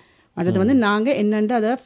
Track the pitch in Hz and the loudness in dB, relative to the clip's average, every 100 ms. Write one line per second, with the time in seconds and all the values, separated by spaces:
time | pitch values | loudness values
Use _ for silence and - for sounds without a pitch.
0 | _ _ _ - 175 185 202 269 208 208 | _ _ _ -6 -2 0 2 2 2 0
1 | 226 269 208 214 208 240 214 254 | 0 0 0 0 0 0 -2 -4